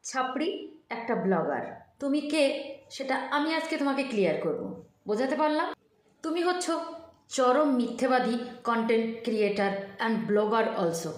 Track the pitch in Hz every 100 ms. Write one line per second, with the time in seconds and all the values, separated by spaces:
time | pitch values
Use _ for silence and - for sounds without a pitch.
0 | - 262 254 277 330 - - - _ 233
1 | - 202 190 175 156 127 - - - _
2 | 277 294 294 311 277 - - - - -
3 | 262 262 - 294 302 320 320 311 277 269
4 | 262 220 175 147 160 147 190 - - _
5 | - 208 269 302 302 302 359 - _ _
6 | _ _ 320 339 349 359 339 330 330 330
7 | - _ _ - 254 262 302 254 226 -
8 | 254 254 226 240 - - - 226 226 226
9 | 226 226 - 220 208 202 196 196 - -
10 | 226 208 - 208 208 226 220 - 170 165
11 | 160